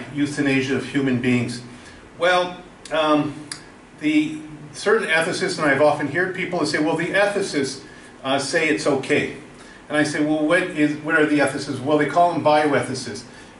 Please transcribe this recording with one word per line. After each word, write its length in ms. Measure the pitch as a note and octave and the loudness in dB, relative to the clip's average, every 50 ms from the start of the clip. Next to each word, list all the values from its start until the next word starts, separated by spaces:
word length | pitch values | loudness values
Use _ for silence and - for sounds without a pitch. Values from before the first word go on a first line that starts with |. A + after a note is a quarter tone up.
| - B2 D3 | -6 -6 -4
euthanasia 600 | C#3+ C#3+ B2+ - C#3+ C#3 C#3 C3+ C3 B2 C#3 C3 | -2 -2 -2 0 0 0 2 2 2 0 0 -2
of 100 | A#2 - | -2 -2
human 340 | - C#3+ C#3+ C3+ C3+ B2 A#2 | -2 -2 0 0 2 0 0
beings? 400 | B2+ B2 B2 B2 A#2+ - - - - - - - - - - - - - - D#3+ | 2 2 2 2 0 -2 -6 -8 -12 -16 -18 -20 -20 -20 -20 -20 -20 -18 -4 0
Well, 380 | E3+ F3+ F3+ F3+ F3+ F3+ F3 - - - - - - - | 2 4 4 4 2 0 -4 -12 -16 -20 -20 -20 -12 -4
um, 440 | D3+ D#3+ D#3 D#3 D3+ D3 D3 D3 - - - - - - - - - - - - - - | -2 0 2 4 4 2 2 0 -6 -10 -12 -14 -14 -16 -18 -20 -20 -20 -20 -20 -10 -4
the 380 | D#3 D3+ D3+ D3+ D3+ D3 - - - - - - - - | 0 2 2 2 2 0 -2 -10 -12 -14 -16 -16 -16 -16
certain 360 | - - - G3+ A3 - D3+ D#3 | -12 -4 0 2 2 2 2 2
ethicists, 500 | D#3+ D#3+ E3 F3 - - - - - E3 | 0 0 0 0 -2 -2 -2 -4 -2 0
and 100 | D#3 C#3+ | 0 2
I've 140 | C3 C3+ | 4 4
often 240 | D3+ D3 C#3+ D3+ D3+ C3 | 4 4 4 2 -2 -2
heard 260 | - F3 F#3 F#3 F3+ | -2 -2 -2 -2 -4
people 300 | F3+ F3 - F3+ E3 D3+ | -6 -6 -4 -4 -2 -2
say, 140 | D3 E3+ D#3 | 0 0 0
"Well, 180 | D3+ E3 E3 | 0 0 0
the 120 | D#3+ F3 F3 | -2 -2 0
ethicists, 760 | - G3 G3+ G3+ G3+ G3 - - - C#3+ C3 - - - - - - - - - - - | 0 2 2 2 0 -2 -4 -2 -2 -2 -4 -4 -6 -10 -14 -18 -20 -20 -20 -20 -16 -8
uh, 160 | - C3 C#3 C#3 | -4 -2 -2 -2
say 300 | - - F3 E3 D#3+ D3+ | 0 -2 -2 0 0 0
it's 180 | D3 - - | 0 0 0
okay." 500 | D3+ C#3 C3 - - D3 B2 - - - - - - - - - - - - - - | 0 0 0 0 0 0 0 0 -2 -6 -12 -16 -20 -20 -20 -20 -20 -20 -20 -10 -2
And 80 | D3 | 0
I 80 | D3+ D3 | 0 0
say, 180 | - E3 D#3 | 0 0 0
"Well, 240 | D3+ D3+ D#3 D#3 D3+ | 0 0 0 0 2
what 160 | D#3 F3 F3+ | 2 2 2
is, 340 | F3+ - - D3+ D3+ C#3+ D3 - | 0 0 0 0 0 0 0 -2
what 180 | D3 D#3 E3 | -2 0 2
are 100 | D#3 D3+ | 4 4
the 140 | D3+ D3 C#3+ | 4 4 2
ethicists?" 400 | C#3+ C#3 C#3+ C3 - - C3 A#2+ | 2 0 -2 -4 -6 -6 -6 -4
Well, 180 | B2 C#3+ D3+ D3 | 0 0 2 2
they 80 | D3 | 2
call 260 | C#3 - F3 F3 F3 | 2 4 4 4 4
them 120 | E3 D3+ C3 | 4 2 4
bioethicists. 800 | D3+ D3+ D3+ D3+ D3 C#3 A#2+ - B2+ B2 - - A2+ G2+ - - - - - - - - | 4 4 4 4 4 2 0 0 -2 -6 -8 -8 -8 -10 -12 -14 -16 -20 -20 -20 -20 -20